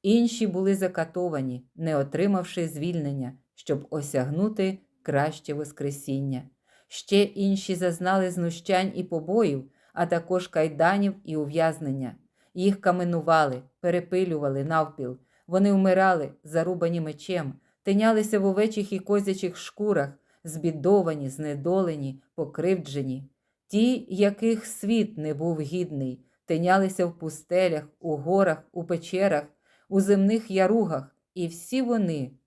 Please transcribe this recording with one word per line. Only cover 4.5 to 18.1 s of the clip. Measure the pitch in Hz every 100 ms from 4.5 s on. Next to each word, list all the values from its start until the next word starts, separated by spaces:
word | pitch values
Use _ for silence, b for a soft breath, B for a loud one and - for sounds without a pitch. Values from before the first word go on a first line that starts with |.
| 220 190 190 _ _ -
краще | 139 151 156 -
воскресіння. | 147 147 - 143 139 - 135 139 127 - _ b b b
Ще | - - 196
інші | 202 202 196 196 -
зазнали | 180 180 170 180 196 185
знущань | 180 170 165 - 185 190
і | 180
побоїв, | 180 165 160 214 196 135 131 b b
а | - 170
також | 170 170 185 185
кайданів | - 160 143 165 202 202 190
і | - 156
ув'язнення. | 143 156 160 160 151 135 127 - _ _ _
Їх | 185 196 196
каменували, | 190 180 175 170 156 160 147 127 - _
перепилювали | 175 175 175 185 185 156 143 135
навпіл. | 143 160 151 147 127 127 b b b
Вони | 185 196
вмирали, | 196 190 185 190 175 135 -
зарубані | 151 160 170 180 170 170
мечем, | 156 151 - 180 139 - b b
тинялися | - 196 220